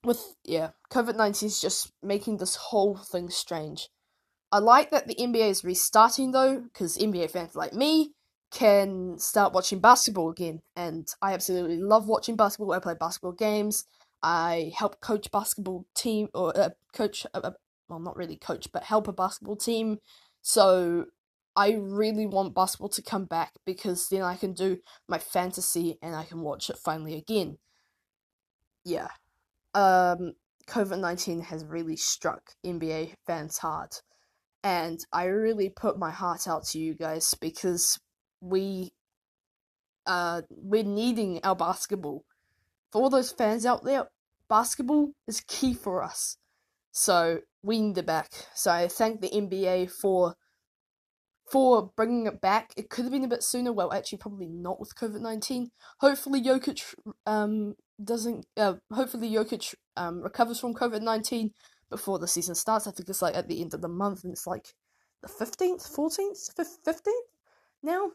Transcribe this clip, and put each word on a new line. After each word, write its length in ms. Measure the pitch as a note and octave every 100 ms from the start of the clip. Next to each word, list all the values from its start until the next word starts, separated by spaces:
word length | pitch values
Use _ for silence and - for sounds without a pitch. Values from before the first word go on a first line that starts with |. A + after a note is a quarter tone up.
| A#3+
With, 300 | A#3 - - -
yeah, 240 | E3 D#3+ _ _
covid 280 | B3+ A#3 A3
nineteen 300 | G#3+ G#3 G#3
is 120 | G3
just 320 | F#3+ - - _
making 360 | G3 G3+ G3+ G#3
this 180 | F#3 -
whole 400 | - A3 G3+ G3
thing 340 | - F3+ F3
strange. 600 | - - E3+ D3+ D3+ - _ _ _ _ _ _
I 60 | G#3
like 320 | G#3+ B3+ D4+
that 160 | D4 A#3
the 100 | -
N 140 | B3
B 100 | A#3
A 40 | A3
is 180 | F#3+
restarting, 720 | F3+ F3+ - G#3+ A3+ A#3 C4
though, 320 | C4 C4 C4+ A#3+
'cause 240 | - F3 -
N 100 | G#3+
B 120 | F3+
A 60 | D#3+
fans 260 | F3+ E3 D#3+
like 180 | D#3
me 380 | G3 C#4+ D#4 D4+ _ _ _ _
can 680 | - A3+ G3+ G3 F#3+ F#3 F3
start 360 | - G#3+ G3+
watching 260 | A3+ - F#3+
basketball 500 | A3 B3 - F#3+ D#3+
again, 320 | E3 E3+ D#3+ _ -
and 320 | F3 E3 D#3+ -
I 120 | G3
absolutely 440 | F#3 F#3+ F3+ E3+ E3+
love 320 | G3 A3 G#3
watching 260 | A3 - A3+
basketball. 380 | G#3 G3+ G3+
I 60 | F3+
play 160 | F#3 E3
basketball 320 | E3 - F3+
games. 540 | F3+ G#3+ G#3+ G#3 G#3 - _ _ _
I 520 | E3 E3+ E3+ E3+ D#3+ -
help 240 | G3+ -
coach 320 | - G#3 -
basketball 540 | G3+ - - F#3+ F#3 - -
team, 320 | A#3+ G#3+ G#3
or, 220 | - F3 -
uh, 120 | F#3+ - _
coach, 340 | - G#3+ - -
uh, 60 | F#3
uh, 80 | - - _ _ _
well, 120 | E3
not 180 | F3 -
really 180 | E3+ D#3
coach, 360 | - E3 -
but 100 | -
help 240 | - G#3+ G#3+
a 60 |
basketball 420 | F#3 F#3+ - G#3 G#3
team. 440 | - A3+ A3 G#3+ _ - _ _
So 640 | - - F#3+ F#3 E3+ E3+ - _ _ _ _ -
I 160 | G3+
really 540 | A3 G3 G3+ A3 G#3+ G#3+
want 280 | F#3+ F#3+
basketball 360 | - F#3 - G3
to 120 | -
come 240 | - G3+ F#3
back 280 | E3 D3+ - -
because 440 | F#3 G#3 F3+ -
then 120 | G3
I 140 | F3+ F#3
can 180 | F#3+
do 260 | F3+ F#3+ F3+ - - -
my 100 | F3
fantasy 800 | - F3+ F3+ F3+ - F3 E3+ -
and 120 | E3 D#3+
I 100 | D#3
can 160 | E3
watch 280 | D3+ D3 -
it 80 | -
finally 380 | - D#3+ D#3 D#3
again. 420 | - A3 F3 D#3 _ _ _ _ _ _ _ _ _ _ _ _
Yeah. 260 | F3 F3 - - _ _ _ _ _
Um, 600 | G3+ G3 F#3 F3+ F3 F3 - _ _ -
covid 320 | A#3+ G3 F#3
nineteen 420 | F3+ F3 - E3+
has 220 | D#3+ D#3+
really 320 | D#3 E3 E3 D#3+
struck 600 | - - E3 - _ _ F3+
N 140 | F3
B 120 | D#3+
A 240 | D#3 D#3+ - -
fans 340 | E3 D#3 -
hard. 360 | E3 D#3 - - _ _ _ _ _ _
And 400 | G3+ F3+ E3 E3 -
I 120 | -
really 460 | F3+ G3+ A3 G#3+ G3
put 280 | G3 A3 -
my 140 | E3
heart 360 | F3+ F3+ F3 -
out 180 | D#3+ -
to 120 | D#3+
you 140 | D#3+
guys 400 | D3+ D#3+ D#3+ -
because 680 | - D#3+ D#3+ F#3+ F3 - - _ _ _ _
we, 520 | F3+ F#3+ G3 F#3+ F#3 _ _ _ _ _ _ _ _ _ _ _ -
uh, 380 | F3+ F3 E3+ D#3+
we're 340 | - G3 G#3+
needing 560 | G3+ G3+ A#3+ A#3 G3+ E3+
our 120 | G3 F3+
basketball. 720 | E3+ D#3 - G3 D3+ D3 _ _ _ _ _ _ _
For 100 | G#3+
all 80 | C4
those 220 | C4 B3
fans 340 | - A3 A3+ A#3
out 180 | B3
there, 260 | - C4+ - _ _ _ _
basketball 640 | G#3+ A#3+ - B3+ D4+ D4 - -
is 160 | G#3+ -
key 260 | - C4
for 300 | A#3+ G#3 F3+
us. 340 | - - - - _ _ _ _ _
So 480 | - - F3+ E3 E3 - _
we 180 | G3+ A3+
need 160 | G#3+ F#3
it 80 | E3
back. 240 | D#3+ - - -
So 160 | - F3+
I 180 | E3+ F3
thank 340 | - A3+ A3
the 120 | F#3+
N 140 | G#3 G3+
B 180 | F#3+ F#3+
A 220 | F#3 F3+
for, 480 | - G3 F#3 F3 - _ _ _ _ _ _ _ _ _ _ -
for 420 | C4+ C4 A#3 F#3+ -
bringing 320 | A3+ A#3+ A3
it 140 | -
back. 320 | G3 G#3+ A3 -
It 120 | G#3+
could 160 | - B3
have 80 |
been 100 | C4+
a 60 | B3+
bit 140 | A#3+
sooner. 280 | - B3 B3
Well, 220 | G#3+ E3+
actually, 260 | G3 - G3
probably 280 | G#3+ G3 F3
not 320 | E3+ F3 -
with 160 | G#3 -
covid 260 | A3+ G#3+
nineteen. 500 | A3+ A3 - B3+ A#3+ _ - -
Hopefully 420 | C#4 C#4 C#4 C#4
Jokic, 500 | A#3+ C4 C4 - - - A3 - -
um, 500 | G#3+ G#3 G#3+ G#3 G3+ _ -
doesn't, 420 | G#3 A#3 A3+ A#3 - -
uh, 180 | G#3 F3 _
hopefully 400 | A3 B3+ A#3 A3+
Jokic, 420 | A3 A3 - - - _ -
um, 260 | F3 F3
recovers 380 | F3+ - A#3 A#3
from 160 | B3 A#3
covid 260 | B3 G#3+
nineteen 520 | A3+ A3 A3 A#3+ A3 _ _ _ _
before 300 | - - F#3
the 80 | E3+
season 280 | F3 E3+ E3+
starts. 320 | - A3 G#3
I 40 |
think 180 | - F3+
it's, 120 | F#3+
like, 140 | F3 -
at 140 | -
the 120 | -
end 120 | E3+
of 80 | -
the 80 | E3+
month, 340 | F3 G3+ F#3
and 80 | F3+
it's, 160 | - -
like, 260 | F#3+ - _ _ _ _ _
the 60 | -
fifteenth, 580 | - A3+ - F4+ F4+ -
fourteenth, 520 | - D#4 D#4+ G4+ - - -
fif-, 240 | E4+ - -
fifteenth 400 | D#4+ - A#4+ A#4+ _ _ _ _ _
now. 280 | D4 F4+ G4